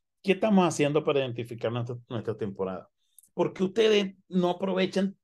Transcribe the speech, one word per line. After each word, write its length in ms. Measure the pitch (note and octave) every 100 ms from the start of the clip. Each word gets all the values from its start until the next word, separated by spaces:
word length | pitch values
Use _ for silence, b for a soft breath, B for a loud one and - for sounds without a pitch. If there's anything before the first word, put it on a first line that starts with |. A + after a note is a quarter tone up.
| _ _
¿qué 80 | F#3+
estamos 360 | F#3 A3 G3 F3
haciendo 360 | D#3 C#3+ D3
para 160 | D#3 C#3
identificar 520 | C3 A#2+ A#2+ A2+ A2+
nuestra, 260 | A#2+ A#2+ A#2+ -
nuestra 260 | A#2+ G#2 G#2
temporada? 540 | G#2 G2 F#2+ F2+ - _ b b b -
Porque 280 | D#3+ -
ustedes 520 | F#3+ G3 A3 G#3 G3 - -
no 220 | F#3 F3
aprovechan 680 | F3 F#3+ F#3 F#3 F#3+ G3 -